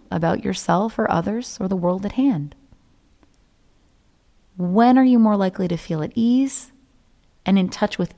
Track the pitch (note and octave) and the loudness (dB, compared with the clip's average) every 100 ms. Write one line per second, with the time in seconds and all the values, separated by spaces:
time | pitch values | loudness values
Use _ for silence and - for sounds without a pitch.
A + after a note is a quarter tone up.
0 | _ F3 E3 - - F#3+ - F3 A3 - | _ -4 -2 -2 -4 -4 -2 0 0 -2
1 | A3 F#3 F#3 A3 B3 - F#3+ F#3+ F3 F#3 | 0 0 -2 -6 -8 -8 -4 -2 -2 -2
2 | G3 - C#4 F3+ C#3+ - _ _ _ _ | -4 0 0 0 -4 -12 _ _ _ _
3 | _ _ _ _ _ _ _ _ _ _ | _ _ _ _ _ _ _ _ _ _
4 | _ _ _ _ _ F#3 F3+ F#3+ A#3+ B3+ | _ _ _ _ _ -8 -2 4 6 6
5 | C4 B3 A3 G#3 F#3+ - F#3 E3+ - D#3+ | 6 6 4 2 0 -2 -4 -4 -4 -6
6 | D3+ - A#3 B3+ C4+ - - _ _ _ | -4 -2 0 2 0 -4 -14 _ _ _
7 | _ _ _ _ - G3 F#3 - G#3 - | _ _ _ _ 0 0 0 -2 -4 -4
8 | F3 | -8